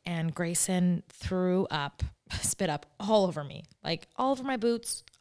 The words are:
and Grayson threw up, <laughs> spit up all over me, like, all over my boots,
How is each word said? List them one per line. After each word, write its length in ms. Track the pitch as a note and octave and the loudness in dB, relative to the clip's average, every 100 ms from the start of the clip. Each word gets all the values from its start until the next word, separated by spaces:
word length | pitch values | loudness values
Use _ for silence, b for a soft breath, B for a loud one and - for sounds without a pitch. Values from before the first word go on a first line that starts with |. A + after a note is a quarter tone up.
| - | -6
and 280 | E3+ E3 | -2 -2
Grayson 720 | D3+ E3+ E3+ - F3+ F3+ F3 - | -2 -2 0 2 4 4 2 -2
threw 580 | - - F#3 F3+ F3+ - | -10 -4 0 2 2 2
up, 340 | D3+ C#3+ - - - - | -2 -4 -4 -6 -6 -10
<laughs> 120 | - | -4
spit 280 | - - F3 | -2 0 -2
up 160 | D3 - - | -2 -6 -8
all 260 | G3+ A3 F#3 | 2 4 4
over 180 | D3+ | 0
me, 200 | C#3+ - - _ | -8 -10 -16 _
like, 240 | E3+ E3+ - - | -6 -4 -6 -2
all 160 | C4 | 0
over 120 | C4+ | 0
my 140 | C4 B3+ | -2 0
boots, 460 | A#3 A#3 - - - - | 0 0 -2 -8 -10 -6